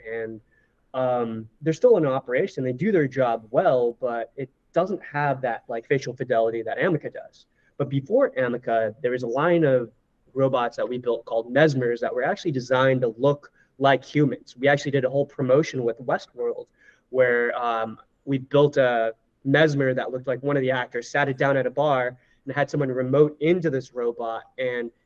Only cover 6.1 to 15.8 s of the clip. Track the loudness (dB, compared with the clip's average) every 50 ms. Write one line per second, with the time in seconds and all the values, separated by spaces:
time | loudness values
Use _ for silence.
6.1 | -8 -8 -4 0 2 2 2 2 0 -4 -6 -6 -4 -2 0 0 0 -2 -4 -8
7.1 | -12 -12 -16 -18 _ -20 _ _ _ _ _ _ _ -6 -6 -2 -2 -4 -2 0
8.1 | 2 2 2 2 0 -2 -2 -2 -2 -4 -4 -2 0 0 0 -2 -4 -4 -4 -4
9.1 | -2 -2 -4 -4 -2 0 2 2 4 4 4 4 2 2 0 -4 -10 _ _ _
10.1 | _ _ _ _ _ 0 0 0 2 0 -2 -2 -2 -4 -4 -4 -4 -4 -2 -2
11.1 | -4 -4 -4 -4 -4 -4 -4 0 4 4 4 4 4 2 0 0 -2 -2 -4 -4
12.1 | -2 -2 -2 -2 -4 -4 -4 -4 -4 -4 -2 0 2 4 4 4 4 2 0 -2
13.1 | -2 0 2 2 2 0 -6 -16 _ _ _ _ _ 0 2 4 4 2 0 -4
14.1 | 0 2 2 2 0 -4 -10 -20 -10 0 2 2 2 2 0 -2 -2 0 0 0
15.1 | 0 0 -2 -2 -4 -4 2 4 4 4 4 0 -4 -4